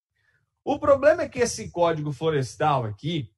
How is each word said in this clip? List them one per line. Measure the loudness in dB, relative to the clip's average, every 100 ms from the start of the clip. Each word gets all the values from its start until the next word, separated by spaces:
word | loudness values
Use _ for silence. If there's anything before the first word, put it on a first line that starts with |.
| _ _ _ _ _ _
O | -4 0
problema | 2 4 4 2
é | -2
que | -2
esse | -2 -4 -10
Código | 0 0 0 -4
Florestal | -4 -2 -2 -4 -2 0 0
aqui | -2 -8 -6 -6 -8